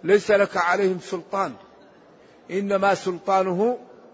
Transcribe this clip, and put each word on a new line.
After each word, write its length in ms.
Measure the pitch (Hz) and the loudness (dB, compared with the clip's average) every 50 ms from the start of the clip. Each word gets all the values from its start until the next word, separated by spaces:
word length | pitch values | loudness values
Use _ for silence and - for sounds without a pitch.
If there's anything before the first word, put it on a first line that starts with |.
| - | 4
ليس 280 | 165 202 208 196 - | 4 2 4 4 4
لك 260 | 208 202 202 196 - | 4 4 4 2 0
عليهم 420 | 196 170 175 180 196 202 185 185 175 | -2 0 0 2 2 0 0 -2 -2
سلطان، 540 | - - 196 175 160 - - 196 190 156 120 98 - - - - - - - - - - - _ - - - - _ - | -6 -8 -8 -8 -8 -6 -4 -4 -4 -4 -6 -14 -20 -20 -20 -20 -20 -20 -20 -20 -20 -20 -20 _ -20 -20 -20 -20 _ -8
إنما 420 | 170 190 202 196 202 190 196 196 190 | -6 -6 -4 -2 -2 2 2 2 0
سلطانه 880 | - - 185 185 170 - - 196 190 190 190 180 180 214 240 247 - - - - - - - | 0 -2 -6 -6 -4 -2 0 0 2 2 0 0 0 0 0 -2 -4 -10 -20 -20 -20 -20 -20